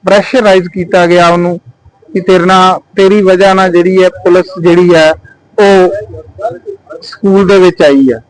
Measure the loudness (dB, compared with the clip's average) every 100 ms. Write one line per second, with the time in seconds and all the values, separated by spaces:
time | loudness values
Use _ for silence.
0 | 0 0 0 -2 0 0 -2 -8 -4 -2
1 | 0 2 2 0 -4 -6 -14 _ _ _
2 | _ -8 -2 0 2 2 0 -2 _ -2
3 | 0 2 0 2 2 0 0 0 0 0
4 | 0 -2 -2 0 -2 -4 0 2 2 2
5 | 2 -2 _ _ _ -2 2 2 0 -4
6 | -12 -20 -20 -12 -12 -10 -16 -18 _ -20
7 | -20 -6 0 0 2 2 2 2 0 2
8 | 0 -2